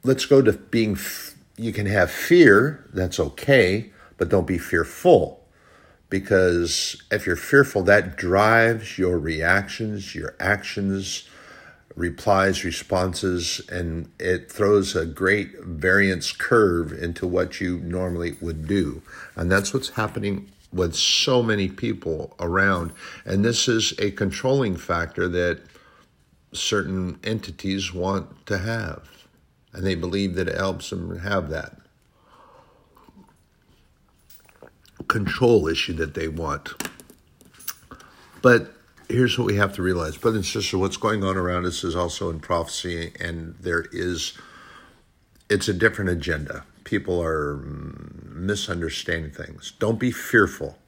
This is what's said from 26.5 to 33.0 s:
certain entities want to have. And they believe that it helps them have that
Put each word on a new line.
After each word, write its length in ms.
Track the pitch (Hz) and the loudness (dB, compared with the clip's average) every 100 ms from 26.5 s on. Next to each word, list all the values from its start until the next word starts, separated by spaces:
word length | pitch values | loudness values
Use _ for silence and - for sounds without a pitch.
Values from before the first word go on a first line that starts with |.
certain 680 | - - 104 95 95 90 80 | -6 -2 -2 -2 -4 -4 -6
entities 680 | 110 110 101 85 98 98 95 | -6 -6 -6 -8 -4 -4 -4
want 540 | 90 92 98 82 - - | -4 -2 -2 -6 -18 -6
to 120 | 98 | -4
have. 500 | 101 113 90 - - - _ _ _ _ _ | -2 -4 -6 -10 -18 -20 _ _ _ _ _
And 140 | 90 92 | -4 -2
they 80 | |
believe 400 | 85 87 95 98 | -2 -2 0 0
that 140 | 87 87 | 0 -2
it 80 | - | -2
helps 340 | 95 92 - | -2 -4 -8
them 280 | 95 87 87 | -8 -8 -8
have 280 | 95 98 80 | -2 -2 -2
that 260 | 80 - - _ _ _ _ _ _ - - _ _ _ _ | -6 -8 -16 _ _ _ _ _ _ -20 -20 _ _ _ _